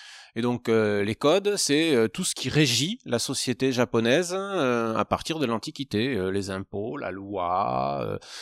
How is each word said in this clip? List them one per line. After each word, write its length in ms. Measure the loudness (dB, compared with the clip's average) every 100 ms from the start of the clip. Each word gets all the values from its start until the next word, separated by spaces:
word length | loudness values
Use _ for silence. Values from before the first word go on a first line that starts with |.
| -20 -20 -14 -4
Et 80 |
donc, 260 | -2 -2 2
euh, 340 | 4 4 2
les 120 | 0 2
codes, 420 | 4 4 2 0
c'est, 380 | 2 2 4 4
euh, 140 | 4
tout 160 | 0 -6
ce 100 | -4
qui 160 | -2
régit 480 | 2 4 4 0 -4 -4
la 120 | -2
société 540 | -2 -4 -2 0 0
japonaise, 600 | 2 2 2 4 2 2 -4
euh, 580 | -4 -2 0 0 0 -2
à 100 | 0
partir 320 | -2 -2 -4
de 80 | -2
l'Antiquité. 680 | -2 -4 -10 -4 -2 0 0
Euh, 160 | -2
les 200 | -2 -4
impôts, 480 | -6 -6 -6 -6 -6
la 120 | -8
loi, 880 | -8 -8 -4 0 0 0 0 -2 -2
euh, 160 | -4 -6 -10 -16